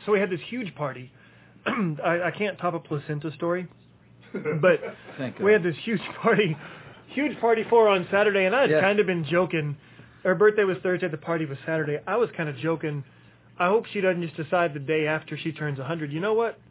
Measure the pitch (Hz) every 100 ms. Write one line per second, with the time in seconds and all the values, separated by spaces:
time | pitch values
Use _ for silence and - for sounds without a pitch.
0 | - 202 196 175 - 247 202 143 143 127
1 | 127 - - - - - - 262 180 147
2 | 180 170 175 160 202 180 175 165 - 151
3 | - 151 156 131 170 175 180 - _ _
4 | _ - - - 147 151 180 160 - -
5 | - - 127 - 196 214 175 156 - 202
6 | - - 226 202 208 151 - - - -
7 | - - 285 - 226 220 202 233 214 190
8 | 175 196 214 196 185 240 262 156 190 208
9 | 185 175 143 175 185 165 147 139 - -
10 | - - 190 180 208 214 196 180 185 180
11 | 180 151 - 165 151 135 - 160 151 147
12 | - 214 202 - 156 127 156 160 160 147
13 | - - - _ _ - 180 220 226 208
14 | 190 175 170 - 151 180 170 147 139 156
15 | 151 156 - 151 165 151 151 135 131 170
16 | 147 151 202 220 233 - -